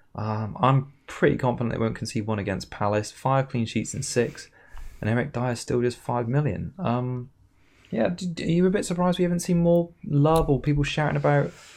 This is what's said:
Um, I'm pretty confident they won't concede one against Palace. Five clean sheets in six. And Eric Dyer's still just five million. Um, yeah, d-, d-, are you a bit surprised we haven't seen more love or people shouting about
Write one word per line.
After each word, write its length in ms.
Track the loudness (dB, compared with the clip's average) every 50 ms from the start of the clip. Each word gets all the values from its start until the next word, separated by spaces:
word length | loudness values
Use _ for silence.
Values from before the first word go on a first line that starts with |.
| _ _ -10
Um, 400 | -8 -6 -4 -4 -4 -6 -6 -4 2
I'm 340 | 4 4 4 4 2 -2 -8 _ _
pretty 280 | -12 -4 2 2 2 2
confident 340 | 2 0 -2 0 0 -2 -2 -2
they 60 | -2
won't 160 | -2 -2 -2
concede 300 | -4 -8 -6 -6 -4 -4
one 120 | -2 -4 -4
against 300 | -2 -4 -4 -4 -6 -10
Palace. 420 | -6 -4 -2 0 0 0 -2 -4
Five 380 | -8 -6 -2 0 2 0 0 0
clean 160 | -2 -4 -2
sheets 280 | -2 -2 -4 -4 -4 -6
in 80 | -8 -6
six. 460 | -2 0 0 0 0 -2 -10 -18 -20 _ _ _ _ -14 -12 -12 -12 -10 -4
And 100 | -2 0
Eric 220 | 0 0 -2 -2 -4
Dyer's 260 | -4 -2 -2 -4 -4
still 220 | -4 -2 0 0
just 160 | 0 0 -2
five 320 | -4 -6 -4 -4 -2 -2 0
million. 440 | 0 0 0 0 -2 -4 -6 -8 -8 -6
Um, 500 | -2 -2 0 0 -2 -4 -6 -8 -8 -12 _ _ _ _ _ _ _ _ _ _ _ -6
yeah, 160 | -2 0 0 0
d-, 160 | -2 -4 -6
d-, 180 | -6 -6 -4 -2
are 20 |
you 180 | 0 2 4 4
a 40 | 4
bit 160 | 2 0 -2
surprised 320 | -2 -2 0 0 0 2 2
we 40 | 0
haven't 180 | 0 0 -2
seen 160 | 0 0 2 4
more 280 | 4 4 4 4 2 0 -6 _ -6
love 440 | 0 2 4 6 6 6 4 4 4
or 120 | 2 2
people 220 | 2 2 2 2 0
shouting 320 | 0 0 0 0 0 0
about 340 | 2 2 4 4 4 2 0 -4 -10 -20 -20 -20